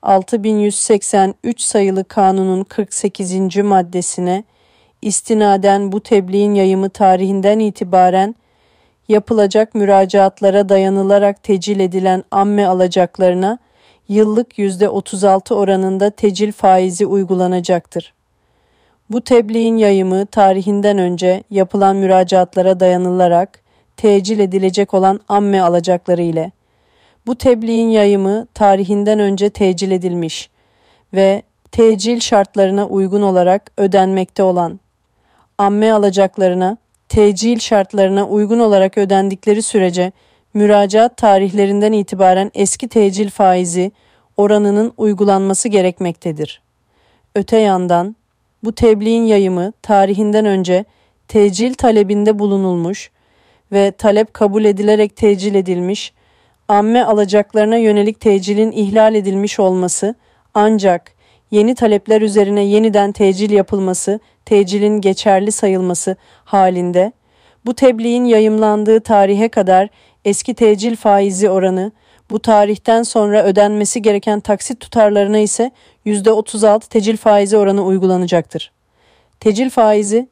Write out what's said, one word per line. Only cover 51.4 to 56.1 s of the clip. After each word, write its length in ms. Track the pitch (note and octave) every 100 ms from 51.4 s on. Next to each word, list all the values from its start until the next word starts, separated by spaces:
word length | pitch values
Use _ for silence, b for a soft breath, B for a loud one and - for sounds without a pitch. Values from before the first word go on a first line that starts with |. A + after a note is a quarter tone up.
| G#3 F#3 A#3+
talebinde 680 | C4 B3+ A3 G3 G#3 G#3 G#3+
bulunulmuş 720 | G#3 G3 F#3+ F3 E3+ G3+ - _ _ _ _ _ _
ve 200 | G3 G3+
talep 420 | G3 A3 G3+ A3
kabul 320 | - G#3 G3+ G#3+
edilerek 500 | G3 G#3 G#3+ G#3 -
tecil 400 | A3 G3+ G3 G3+
edilmiş, 580 | F#3 F3+ F3+ G#3 -